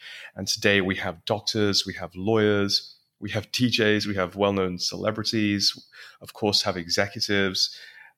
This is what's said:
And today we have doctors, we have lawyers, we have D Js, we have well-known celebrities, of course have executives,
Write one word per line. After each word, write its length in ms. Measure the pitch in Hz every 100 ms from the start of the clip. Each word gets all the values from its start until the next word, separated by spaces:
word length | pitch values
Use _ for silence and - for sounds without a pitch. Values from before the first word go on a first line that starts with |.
| - - - -
And 100 | 98
today 360 | - 107 101
we 140 | 92 92
have 280 | 98 85
doctors, 640 | - 107 - 110 104 95 95
we 80 |
have 200 | 90 -
lawyers, 800 | 92 95 110 107 104 101 101 - - _ _
we 100 | 104
have 200 | 110 -
D 180 | - 123
Js, 360 | 113 107 107 104
we 100 | 98
have 200 | 90 95
well-known 420 | 101 98 92 90
celebrities, 1040 | - 90 98 107 107 113 107 101 101 - - - - -
of 140 | -
course 260 | - 104 101
have 140 | 104 90
executives, 960 | 85 104 101 - - 101 98 95 - - - - -